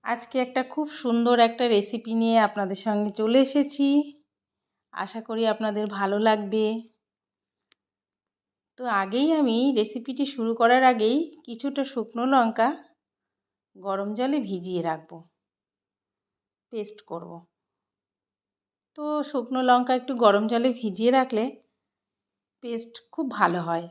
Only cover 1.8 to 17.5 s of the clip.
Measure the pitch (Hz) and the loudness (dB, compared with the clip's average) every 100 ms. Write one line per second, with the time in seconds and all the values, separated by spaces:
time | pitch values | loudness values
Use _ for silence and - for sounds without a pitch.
1.8 | 202 226 226 226 226 226 208 214 196 196 | 0 -8 -4 0 2 4 4 0 -6 -4
2.8 | 220 208 208 202 220 254 269 294 285 - | -2 -2 -2 -2 2 4 4 2 -2 0
3.8 | 277 285 294 - _ _ _ _ _ _ | 2 2 0 -12 _ _ _ _ _ _
4.8 | _ - 196 226 226 220 226 214 220 208 | _ -10 -10 -10 -8 -2 0 0 -2 -2
5.8 | 214 202 196 202 220 214 202 220 214 226 | -4 -2 -2 2 2 2 0 0 0 -2
6.8 | - _ _ _ _ _ _ _ _ _ | -8 _ _ _ _ _ _ _ _ _
7.8 | _ _ _ _ _ _ _ _ _ _ | _ _ _ _ _ _ _ _ _ _
8.8 | 247 208 190 226 302 320 269 226 269 247 | -2 -2 0 2 2 4 4 4 2 2
9.8 | 214 247 233 247 277 277 226 226 233 254 | 0 -4 -8 -4 -4 -2 -4 2 4 6
10.8 | 262 240 214 277 330 - - 226 277 277 | 6 4 2 0 -2 -10 -18 -8 -6 -4
11.8 | 269 247 214 233 254 269 233 226 233 330 | -4 -6 -8 -4 2 4 4 2 0 -2
12.8 | - _ _ _ _ _ _ _ _ 190 | -16 _ _ _ _ _ _ _ _ -14
13.8 | 190 196 202 214 254 285 208 190 175 180 | -6 -6 -4 -4 -4 -4 -4 -8 -6 -4
14.8 | 165 160 156 170 170 _ _ _ _ _ | -4 -6 -10 -20 -20 _ _ _ _ _
15.8 | _ _ _ _ _ _ _ _ _ 226 | _ _ _ _ _ _ _ _ _ -10
16.8 | 208 214 _ 170 170 170 170 | -10 -14 _ -12 -12 -18 _